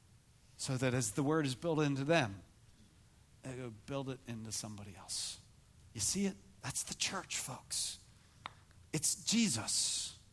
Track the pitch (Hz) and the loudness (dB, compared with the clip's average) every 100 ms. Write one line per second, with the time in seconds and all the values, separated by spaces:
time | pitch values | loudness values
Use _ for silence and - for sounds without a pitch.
0 | - - - - - - - 127 131 123 | -20 -20 -20 -20 -20 -8 -2 2 4 4
1 | 113 - 139 160 139 123 170 156 147 135 | 2 2 2 4 2 0 0 4 4 2
2 | 139 165 113 95 - - - - - - | 4 4 4 -2 -12 -20 -20 -20 -20 -20
3 | - - - - 131 127 123 104 - 139 | -20 -20 -20 -12 -10 -8 -8 -10 -6 -4
4 | 135 127 - 113 110 104 107 104 101 87 | -4 -6 -6 -8 -6 -6 -6 -10 -12 -14
5 | - - - - - - - - - 113 | -8 -6 -6 -8 -16 -20 -20 -20 -12 -2
6 | - 190 196 185 - - 127 - - - | 0 2 0 -2 -14 -12 -6 -4 -4 -2
7 | - 190 160 - - 123 - - - - | -2 -2 -4 -4 -4 -8 -6 -4 -4 -6
8 | - - - - - - - - - - | -14 -20 -20 -14 -14 -14 -20 -20 -6 0
9 | - - - 226 220 107 - - - - | 0 0 2 4 6 4 2 2 2 0
10 | - - - | -4 -8 -20